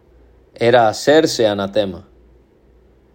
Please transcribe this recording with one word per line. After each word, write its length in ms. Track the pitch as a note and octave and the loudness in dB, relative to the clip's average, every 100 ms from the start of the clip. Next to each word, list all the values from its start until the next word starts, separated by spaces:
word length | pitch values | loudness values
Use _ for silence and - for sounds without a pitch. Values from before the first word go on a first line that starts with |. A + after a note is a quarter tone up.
| _ _ _ _ _ - | _ _ _ _ _ -4
era 320 | A#2 A#2+ A2+ | 2 2 2
hacerse 600 | G#2 - D3+ D#3+ - A2 | 0 2 2 2 0 -2
anatema. 600 | G2+ G2 G#2 G2 E2+ - _ _ _ _ _ _ _ _ _ _ | -2 -4 -4 -6 -8 -18 _ _ _ _ _ _ _ _ _ _